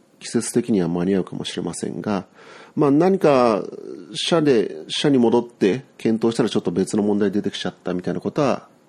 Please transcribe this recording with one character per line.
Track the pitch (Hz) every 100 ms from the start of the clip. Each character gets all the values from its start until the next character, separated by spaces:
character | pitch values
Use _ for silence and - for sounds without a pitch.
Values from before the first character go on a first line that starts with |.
| _ _
季 | -
節 | 117 -
的 | 123 117
に | 101
は | 82
間 | 87 90
に | 98
合 |
う |
か | - -
も | -
し | 90
れ |
ま | 85
せ | 82 -
ん | 82
が、 | 107 95 - - - - - 151
ま | 147
あ、 |
何 | 143 185 190
か | 160 131 120 98 - - - 67 -
社 | - - 170
で、 | 147 117 90 78 -
社 | - 156
に | 135
戻 | 117 120
っ | 120
て | - 104 127 - -
検 | 113 113 113
討 |
し | 113
た |
ら | 107
ち | 107
ょ |
っ |
と | 98
別 | 90 92 104
の |
問 | 104 104
題 | 104
出 | 101
て | 95
き | -
ち | 90
ゃ |
っ | -
た | -
み | 90
た | 90
い |
な | -
こ | 104
と | -
は | 135 98 - _